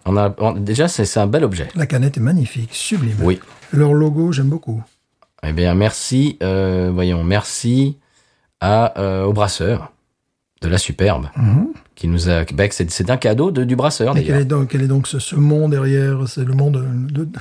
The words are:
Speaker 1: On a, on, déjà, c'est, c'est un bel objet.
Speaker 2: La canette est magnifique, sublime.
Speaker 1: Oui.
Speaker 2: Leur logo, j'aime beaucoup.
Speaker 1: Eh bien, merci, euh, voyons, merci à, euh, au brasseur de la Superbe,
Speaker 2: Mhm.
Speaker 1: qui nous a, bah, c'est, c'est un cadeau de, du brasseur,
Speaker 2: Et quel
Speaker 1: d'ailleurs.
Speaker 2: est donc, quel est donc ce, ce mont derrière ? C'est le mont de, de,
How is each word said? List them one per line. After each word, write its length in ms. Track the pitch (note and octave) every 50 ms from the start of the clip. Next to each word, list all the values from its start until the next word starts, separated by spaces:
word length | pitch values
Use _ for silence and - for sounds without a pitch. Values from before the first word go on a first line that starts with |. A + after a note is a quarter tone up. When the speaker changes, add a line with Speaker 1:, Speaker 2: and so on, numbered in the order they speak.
| -
Speaker 1:
On 100 | F#2+ G2
a, 160 | G#2 G#2 G2+ G#2 -
on, 140 | G#2+ A2 E2+
déjà, 340 | G2+ G2+ G#2 A2 C3 D#3+
c'est, 180 | F3 - - G#2
c'est 140 | - - A2+
un 60 | G2+
bel 160 | G2+ A#2+ E3 D#3
objet. 240 | G#2+ F#2 E2+ C#2+ - -
Speaker 2:
La 100 | E3+ D3
canette 300 | - D3 B2 C3 C#3 C#3
est 40 | A#2+
magnifique, 480 | A2 C3+ F#3 E3+ A#2+ - - A#2+ A2+ - -
sublime. 420 | - - - A3 F3+ B2+ A2+ G#2+ G#2
Speaker 1:
Oui. 180 | E2+ F2+ F#2+ F#3 - - - - - -
Speaker 2:
Leur 220 | - C#3+ D3+ D3 D3+
logo, 380 | D3+ D#3 D3+ D3 D#3+ E3 F3
j'aime 180 | D3+ C3+ C3+ C#3
beaucoup. 320 | D3+ D#3+ - C3+ A2 A2 A2 - _ _ _ _ _ _ _ _ _ _ -
Speaker 1:
Eh 80 | D#2
bien, 220 | D#2 E2+ F2 F2 F2
merci, 640 | F#2 G#2 G#2+ - - - - B2+ C3 C#3+ D3 - - F2+
euh, 480 | F#2+ F#2+ F#2+ F#2+ F#2 F#2 F#2 F2+ F2+ F2+
voyons, 300 | F2+ F2+ F2+ F2 E2+ E2
merci 760 | F2 G2 G#2 - - - - - A#2 B2 C3 C3+ C#3 C#3+ - _ _ _ _ _ _ _ _ _ _ _ _
à, 400 | E2+ G2 G#2+ A2+ A#2 A2+ - -
euh, 240 | G2 F#2+ F#2+ F#2+ F#2+
au 100 | G2+ G#2
brasseur 580 | G#2+ G#2 F#2 - - E2 G2 A#2 D#2 D#2 - _ _ _ _ _ _ _ _ _ _ _ _ _ _
de 60 | -
la 100 | E2 F2+
Superbe, 500 | F#2 - - D2 - F#2 G2+ E2+ C2 D2+ D2+ -
Speaker 2:
Mhm. 320 | - A#2 G#2 A2 D3+ A3 E4 D#4 - - _ _
Speaker 1:
qui 120 | - -
nous 220 | E2 E2+ F2 E2 F2
a, 140 | F2 E2 D#2 - C#2+
bah, 120 | D2 G2+ G2+
c'est, 200 | - - F2+ E2
c'est 180 | - - F#2 G#2+
un 80 | B2+
cadeau 320 | C3 - A2 G#2+ B2 D#3+ G3
de, 120 | E3+ B2+ B2+
du 120 | B2 B2
brasseur, 400 | B2 C3+ D3+ - - A2 B2+ C#3
Speaker 2:
Et 40 | D3
quel 80 | C#3+
Speaker 1:
d'ailleurs. 140 | D3+ C#3 C#3+
Speaker 2:
est 40 | C#3
donc, 220 | B2+ D3+ C#3+ C3+ A#2+
quel 120 | - C3+ C3+
est 40 |
donc 200 | C3+ C3+ C#3 B2+
ce, 100 | - D3
ce 180 | C3 - - -
mont 320 | D3 D3 D3 D3+ D3+ D#3 D3+
derrière ? 480 | C#3+ C3+ C3+ C3+ C#3 C3+ C3+ C#3 C3+ C3 C3
C'est 180 | A#2+ - C#3 B2+
le 80 | B2+ C3
mont 160 | C3+ C#3 D3
de, 140 | C#3+ C3 B2+
de, 440 | C3 B2 B2 B2+ C#3+ C#3+ D3 E3 D#3 - -